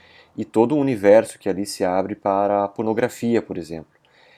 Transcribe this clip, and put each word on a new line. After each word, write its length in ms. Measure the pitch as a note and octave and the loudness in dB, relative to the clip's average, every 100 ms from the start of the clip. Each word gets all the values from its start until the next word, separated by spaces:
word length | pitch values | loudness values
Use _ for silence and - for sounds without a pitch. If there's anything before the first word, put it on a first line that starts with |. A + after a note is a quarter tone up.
| _ - _ - | _ -20 _ -12
E 80 | |
todo 320 | G#2+ A2 A#2+ D3 | -2 0 2 2
o 40 | |
universo 580 | C3+ A2 G2+ A2 A2 - | 0 2 6 6 4 -6
que 100 | G2+ | -6
ali 200 | F2+ G2+ | -6 -8
se 160 | - | -4
abre 320 | F#2 F#2 G2 G#2 | -2 -2 -4 -6
para 480 | G2+ G2 G2+ G2+ | -2 0 2 0
a 40 | G2+ | -2
pornografia, 760 | - A2 A2 B2 - A#2 A2+ | -4 -4 -2 -4 -4 -2 -2
por 160 | - F#2 | -2 -10
exemplo. 320 | D#2+ E2 - _ _ _ _ | -10 -14 -16 _ _ _ _